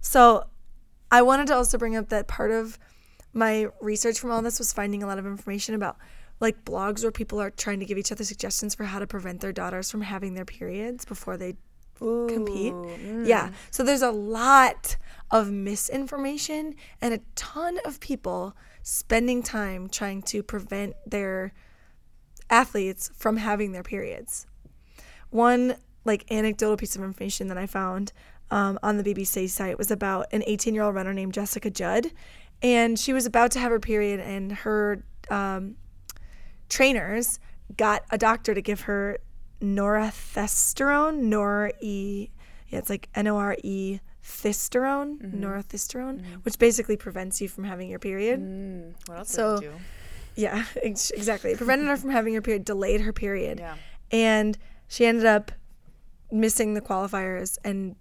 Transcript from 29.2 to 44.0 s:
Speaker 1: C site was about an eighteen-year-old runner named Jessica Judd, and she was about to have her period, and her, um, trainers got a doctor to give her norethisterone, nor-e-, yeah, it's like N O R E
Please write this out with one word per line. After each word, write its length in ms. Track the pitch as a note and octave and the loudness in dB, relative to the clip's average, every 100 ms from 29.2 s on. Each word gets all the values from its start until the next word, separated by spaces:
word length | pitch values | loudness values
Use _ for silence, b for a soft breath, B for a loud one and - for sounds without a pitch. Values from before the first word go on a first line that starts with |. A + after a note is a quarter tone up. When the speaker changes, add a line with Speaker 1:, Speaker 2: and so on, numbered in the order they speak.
| F#3+ | -2
Speaker 1:
C 220 | - F#3 | -2 -2
site 300 | - F#3+ - | -2 -4 -2
was 120 | G3+ | -2
about 360 | G#3 G3+ F#3+ - | 0 0 -2 0
an 120 | G#3+ G#3+ | -2 0
eighteen-year-old 480 | G#3 A#3 G#3+ G#3 G3 | 0 0 2 2 0
runner 180 | F#3+ | -2
named 200 | G3 F#3+ | -2 -4
Jessica 360 | G3 G3+ - G#3 | -4 -4 -4 -4
Judd, 420 | F#3+ F3+ G3+ D#4+ B B B B - | -4 0 2 0 B B B B 0
and 360 | B3 A#3+ A#3 A3+ | 4 6 6 2
she 140 | - | 2
was 140 | C4 B3 | 2 4
about 260 | A#3 A#3+ | 6 6
to 80 | C4 | 4
have 120 | B3 | 2
her 80 | A#3 | 2
period, 400 | G#3 G#3+ G#3 G3+ | 2 2 2 -2
and 300 | F#3 G3 G3 | -4 -6 -6
her, 500 | G3+ G#3+ G#3+ G#3 G3+ - - - | -4 0 2 2 0 -6 -16 -6
um, 460 | G3+ G3 F#3+ F#3+ A#3 - - - - b b b b b | -2 -2 -4 -6 -12 -16 -20 -18 -16 b b b b b
trainers 720 | - C4 B3+ E3+ G#3+ A#3+ - b b - F#3+ | 4 4 4 0 -2 -2 -4 b b -14 0
got 280 | G#3 G#3 - | 2 2 0
a 60 | G#3+ | 2
doctor 360 | A3 A3+ A3+ | 4 4 2
to 80 | G3+ | 0
give 200 | G3+ G#3 | 0 -4
her 360 | - G3+ G3+ G3+ - - - - | -2 -2 -2 -4 -10 -14 -14 -6
norethisterone, 1600 | G3+ G3 G3+ G#3+ G#3+ - - - G#3 - - - C#4 C#4+ D#4 D4+ | -2 2 4 4 2 -4 -8 -4 -2 2 2 2 4 6 4 2
nor-e-, 1080 | A#3 G#3+ G3+ G3+ G#3 - G#3+ G3+ G3 G3+ G#3+ - b b b | 2 2 2 2 0 -4 -6 -4 -4 -6 -8 -12 b b b
yeah, 100 | F#3+ | -6
it's 100 | - | -4
like 200 | G3+ - - | -6 -4 -2
N 120 | G#3 | 2
O 100 | G#3 | 2
R 200 | G3+ F#3+ | 0 -2
E 360 | G3+ G3 F#3+ G3 | -4 -4 -4 -6